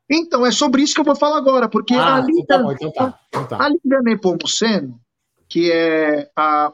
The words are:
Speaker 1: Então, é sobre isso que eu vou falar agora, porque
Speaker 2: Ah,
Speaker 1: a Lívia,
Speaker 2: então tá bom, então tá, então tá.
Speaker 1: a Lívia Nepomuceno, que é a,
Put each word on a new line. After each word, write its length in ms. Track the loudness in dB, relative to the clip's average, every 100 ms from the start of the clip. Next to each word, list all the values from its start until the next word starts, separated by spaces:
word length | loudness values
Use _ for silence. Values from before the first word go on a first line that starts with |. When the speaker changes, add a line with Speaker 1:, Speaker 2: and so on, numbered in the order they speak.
| -2
Speaker 1:
Então, 380 | -2 0 2 2
é 40 |
sobre 300 | 2 2 2
isso 140 | 0
que 80 | 0
eu 20 |
vou 100 | 0
falar 220 | 2 2 2
agora, 320 | 2 2 0
porque 240 | -2 0
Speaker 2:
Ah, 240 | 2 2 2
Speaker 1:
a 40 |
Lívia, 200 | 0 -2
Speaker 2:
então 160 | 2 0
tá 60 |
bom, 100 | 0
então 200 | -4 -8
tá, 280 | -4 -4 -6 -10
então 180 | -10 -8
tá. 160 | -4
Speaker 1:
a 60 | -2
Lívia 320 | -2 0 0
Nepomuceno, 960 | 0 0 0 -2 -4 -2 0 -2 -4 -14 _ _ _ _ -6
que 200 | -2 0
é 600 | 2 0 0 0 -2 -4
a, 380 | -2 0 0 -2